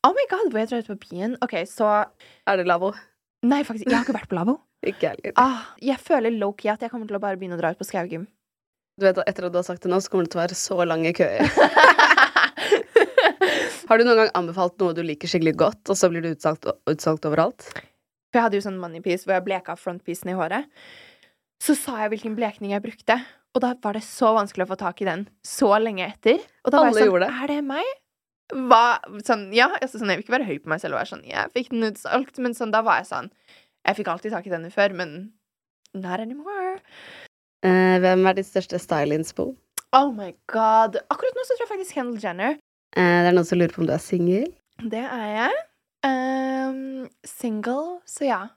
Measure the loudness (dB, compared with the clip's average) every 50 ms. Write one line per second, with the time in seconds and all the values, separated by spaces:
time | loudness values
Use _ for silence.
0 | 4 4 4 4 0 0 0 0 0 0 0 0 -2 -2 -4 -6 -6 -6 -10 -12
1 | -12 -14 -10 -6 -6 -6 -4 -4 -6 -4 -4 -4 -6 -6 -2 0 2 2 4 2
2 | 0 -2 _ _ -20 -20 _ _ _ 0 0 2 2 2 2 2 2 -2 -4 -6
3 | -18 _ _ _ _ _ _ _ 2 2 2 2 0 -4 -6 -6 0 0 0 0
4 | 0 -2 -4 -6 -4 -6 -4 -2 0 0 0 -2 _ _ _ _ -6 -6 -4 -2
5 | -4 -4 -4 -6 _ 0 4 4 4 4 2 -4 -10 -14 -18 -8 -4 -4 -4 -4
6 | 0 0 0 2 2 0 -2 -2 -4 -4 -4 -4 -4 -4 -4 -2 -4 -10 -10 -10
7 | -10 -8 -8 -6 -4 -4 -6 -6 -8 -8 -6 -2 -2 -2 -2 _ -10 -6 -6 -6
8 | -6 -6 -8 -10 -12 -14 _ _ _ _ _ _ _ _ _ _ _ _ _ 0
9 | 2 2 2 2 -2 -2 -4 -4 -6 -4 -2 -2 -4 -4 -8 -6 -2 0 0 0
10 | 0 0 0 0 0 0 -2 -2 -2 -2 -4 -6 -6 -4 -2 0 0 0 0 0
11 | 0 -2 2 2 0 0 2 0 0 0 6 6 4 6 6 6 8 8 8 6
12 | 6 4 6 6 4 4 4 0 0 0 -2 -6 0 0 0 0 0 2 4 4
13 | 4 4 2 4 4 4 2 2 0 2 2 0 -2 -4 -8 -12 2 4 4 6
14 | 6 6 6 6 4 4 2 -2 -2 -2 -2 -2 -2 -2 0 0 0 0 0 -2
15 | -4 -6 -6 -6 -6 -2 0 2 2 2 2 4 2 2 2 -2 _ -4 0 2
16 | 2 2 2 2 -4 -4 -6 -2 -2 -2 -2 -2 -4 -6 -6 _ _ -4 -4 -2
17 | 0 -2 -2 0 -2 -2 0 2 0 0 -2 _ -18 -16 -16 -16 -16 _ _ _
18 | _ _ _ _ _ _ 0 0 2 2 0 -2 -4 -4 -8 -8 -10 -10 -12 -8
19 | -2 -2 -2 -2 0 0 0 0 0 -2 -6 -6 -6 -8 -12 -8 -8 -10 -10 -8
20 | _ -10 -10 -8 -6 -6 -4 -4 -2 -2 -4 -6 -6 _ _ -20 -20 -20 -20 -20
21 | -20 -20 _ _ _ _ _ _ _ _ _ _ 0 0 0 0 0 -8 -6 -4
22 | -4 -4 -4 -4 -6 -8 -6 -4 -4 -6 -6 -8 -6 -4 -4 -4 -4 -8 -14 _
23 | _ 0 0 0 0 -12 -20 _ _ _ _ -2 -2 -2 -4 -4 -6 -6 -6 -6
24 | -10 -12 -4 2 2 4 4 4 0 -2 -4 -6 -4 -4 -4 -6 -6 -8 -6 -4
25 | -4 -4 -4 -6 -8 -12 _ _ _ -14 -2 2 4 4 4 4 2 0 -4 -6
26 | -8 -8 -10 _ _ 4 4 4 2 _ _ _ _ 6 6 8 8 6 6 6
27 | 6 6 6 4 2 0 -2 -6 -6 -4 -4 -4 -4 -4 -4 -4 -4 -6 -6 _
28 | _ _ _ _ _ _ _ _ _ _ -8 -6 2 6 6 6 6 4 2 0
29 | -4 -12 -16 -14 -2 -2 -2 -2 -2 -2 2 2 2 2 2 -4 -6 -8 -8 -6
30 | -4 -4 -4 -4 -2 -2 -2 -2 -2 -4 -8 -8 _ -6 -6 -4 -4 -6 -4 -4
31 | -6 -6 -8 -16 -14 -8 -4 -4 -4 -4 _ -6 -6 -4 -4 -4 -4 -4 -6 -8
32 | -10 -4 -4 -4 -4 -6 _ -8 -6 -6 -6 -6 -6 -2 -2 0 0 2 0 -2
33 | -2 -6 -10 -10 -10 -10 _ _ _ _ -20 _ _ _ _ _ _ -2 -2 -2
34 | -4 -6 -6 -6 -6 -8 -8 -8 -6 -6 -6 -6 -6 -6 0 0 0 0 0 -4
35 | -8 -8 -8 -14 -14 -16 _ _ _ _ _ _ _ _ _ _ _ _ _ -10
36 | -8 -6 -6 -6 -6 -8 -10 -12 -12 -10 -8 -6 -6 -6 -8 -10 _ _ -20 -20
37 | -20 -20 -20 -20 -20 -20 _ _ _ _ _ _ 0 2 4 4 4 4 4 4
38 | 4 4 4 6 4 4 2 0 -4 -2 -4 -4 -4 -2 -8 -8 -4 -2 -2 0
39 | 0 0 0 -2 -4 -6 -6 -6 -6 -6 -6 _ _ _ _ -16 _ _ 4 4
40 | 4 4 -2 -6 -10 -12 -14 _ _ -6 -2 0 2 4 4 4 4 4 0 -6
41 | -4 _ -6 -4 -4 -4 -4 -4 -4 -4 -2 -4 -4 -6 -6 -8 -8 -8 -6 -6
42 | -6 -6 -8 -6 -8 -8 -6 -4 -2 -4 -4 -4 _ _ _ _ _ _ 0 2
43 | 4 6 6 6 6 6 4 4 4 2 2 2 2 0 0 -2 -2 0 0 -2
44 | -2 -4 -2 0 0 2 2 0 -2 -4 -8 _ _ _ _ -12 -10 -8 -8 -6
45 | -8 -8 -8 -8 -6 -6 -4 -2 0 0 -2 -2 -6 _ _ _ _ _ _ _
46 | -2 -2 0 0 -2 -4 -4 -4 -4 -4 -4 -4 -4 -6 -6 -8 -10 -10 -10 -10
47 | -12 -14 _ _ _ -20 -16 -8 -6 -6 -4 -4 -4 -4 -4 -4 -4 -6 -10 -12
48 | _ -18 -10 -4 -2 -2 -2 -2 -4 -10 _